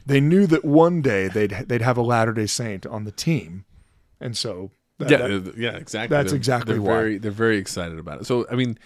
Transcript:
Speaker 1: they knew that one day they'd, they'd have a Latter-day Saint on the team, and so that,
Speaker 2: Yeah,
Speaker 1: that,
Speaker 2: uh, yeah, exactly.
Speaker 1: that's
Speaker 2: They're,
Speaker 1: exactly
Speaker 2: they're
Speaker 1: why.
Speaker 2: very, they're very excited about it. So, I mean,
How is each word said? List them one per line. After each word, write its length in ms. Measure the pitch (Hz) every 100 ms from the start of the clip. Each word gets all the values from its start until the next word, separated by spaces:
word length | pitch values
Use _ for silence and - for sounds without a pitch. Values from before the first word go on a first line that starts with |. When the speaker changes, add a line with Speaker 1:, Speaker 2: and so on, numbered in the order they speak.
| -
Speaker 1:
they 140 | 139
knew 280 | 147 185 196
that 180 | 156 143
one 360 | 151 165 175
day 280 | 135 101 95
they'd, 220 | 104 104
they'd 300 | 98 - 120
have 160 | 120 120
a 40 |
Latter-day 460 | 117 120 113 113 107
Saint 380 | - 120 95 -
on 200 | 107 104
the 60 |
team, 520 | - - 156 - 185 - - _ _ _ -
and 160 | 123 110
so 360 | 120 90 95 - _ -
that, 120 | 147
Speaker 2:
Yeah, 80 | 147
Speaker 1:
that, 300 | 123 101 92
Speaker 2:
uh, 40 | 113
yeah, 220 | 117 107
exactly. 360 | - 107 117
Speaker 1:
that's 180 | 147 95
Speaker 2:
They're, 60 | 143
Speaker 1:
exactly 360 | 120 123 117
Speaker 2:
they're 80 | 107
Speaker 1:
why. 120 | 101
Speaker 2:
very, 240 | 113 110 104
they're 120 | 107
very 260 | 101 113 107
excited 420 | 90 - 85 80
about 200 | 80 71
it. 60 | 101
So, 200 | 123 113
I 40 | 123
mean, 220 | 123 113